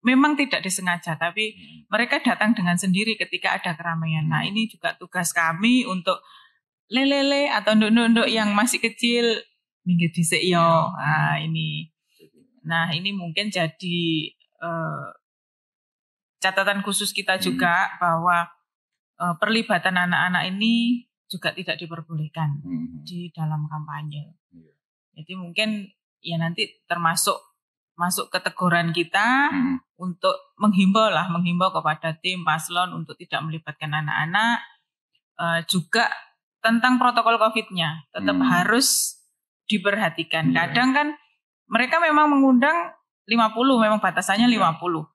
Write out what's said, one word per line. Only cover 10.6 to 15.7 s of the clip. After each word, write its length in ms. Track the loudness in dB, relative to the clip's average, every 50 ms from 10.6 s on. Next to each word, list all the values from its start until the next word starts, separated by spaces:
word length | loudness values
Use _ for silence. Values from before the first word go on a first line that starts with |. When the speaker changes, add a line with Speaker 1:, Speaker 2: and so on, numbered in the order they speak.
| 4 4 4 4 2 0
Speaker 1:
Nah, 460 | -4 -4 -2 0 0 2 2 0 0
ini. 540 | -2 -2 -4 -4 -4 -4 -4 -6 -8 -10 -12 _ _ _ _ _ _ -20 _ _ _ _ _ _ _
Nah, 240 | _ -4 -2 -2 -2 -2
ini 220 | -4 -4 -4 -6
mungkin 380 | -6 -6 -8 -6 -6 -4 -6 -4
jadi, 520 | -2 -2 -2 -2 -4 _ -6 -4 -2 -2 0 0 -2 -2 -4 -8 _ _ _ _ _
eh, 500 | _ -8 -8 -6 -6 -6 -6 -6 -8 -12 -14 -18 _ _ _ _ _ _ _ _ _ _ _